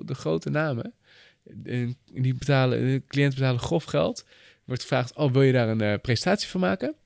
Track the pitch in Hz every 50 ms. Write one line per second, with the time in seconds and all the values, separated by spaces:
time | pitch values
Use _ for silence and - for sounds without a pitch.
0 | - - 139 - - 151 160 165 - 143 143 151 160 151 127 117 - 240 - _
1 | _ _ - - - - _ _ _ - - 104 104 - 120 123 123 120 123 -
2 | _ _ - 131 127 131 127 127 - 147 139 131 131 127 120 117 123 127 135 135
3 | - _ - 143 143 139 135 135 135 127 123 120 - - 170 160 - - - 147
4 | 165 180 247 - - _ - - - - _ _ _ - 127 120 - - 147 127
5 | 123 120 - - 151 139 123 135 139 135 127 123 117 110 110 113 107 107 104 -
6 | - - 117 - - 180 202 - - - - 185 185 185 190 - 247 294 311 -
7 | _